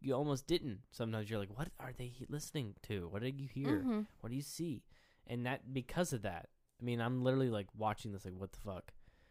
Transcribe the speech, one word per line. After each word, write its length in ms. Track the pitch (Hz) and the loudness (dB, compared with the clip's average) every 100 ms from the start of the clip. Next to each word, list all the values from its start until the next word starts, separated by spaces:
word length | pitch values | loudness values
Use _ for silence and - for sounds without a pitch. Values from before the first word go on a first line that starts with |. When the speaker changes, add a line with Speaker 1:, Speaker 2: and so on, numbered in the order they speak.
Speaker 1:
you 140 | 131 127 | 2 4
almost 320 | 147 135 - | 4 2 2
didn't. 320 | 170 151 104 - | 2 2 -6 -6
Sometimes 400 | - 113 110 107 | -4 0 0 0
you're 80 | 110 | -2
like, 160 | 101 107 | -2 -4
"What 140 | 160 - | -6 -6
are 140 | 127 123 | -8 -6
they 120 | 123 | -8
he-, 180 | 127 127 | -8 -6
listening 440 | 147 - 151 110 98 - | -6 -4 -2 -4 -4 -4
to? 200 | 104 85 | -2 -2
What 120 | 98 | -2
did 180 | 127 139 | -2 -2
you 80 | 135 | -4
hear? 300 | 135 143 294 | 0 2 4
Speaker 2:
Mm-hmm. 200 | 262 214 214 - | 4 2 0 -6
Speaker 1:
What 100 | 113 | -4
do 40 | 131 | -4
you 60 | |
see?" 400 | 143 - 170 117 - - - _ - | -4 -4 -2 -4 -8 -20 -20 _ -6
And 180 | 120 123 | -2 0
that, 260 | 139 - | -2 -2
because 420 | 131 123 165 180 | -4 0 2 2
of 100 | 120 | 2
that, 260 | 95 85 - _ _ - | 0 -4 -8 _ _ -6
I 40 | 120 | 0
mean, 140 | 117 | 2
I'm 240 | 117 127 | 2 4
literally, 260 | 127 135 131 | 6 6 6
like, 180 | 107 95 107 | 2 -2 0
watching 360 | 107 104 110 | 2 2 -2
this, 140 | 98 95 | -6 -6
like, 80 | 92 | -6
"What 160 | 95 | -6
the 60 | - | -6
fuck?" 340 | 107 90 - - - - - | -6 -6 -8 -16 -20 -20 -20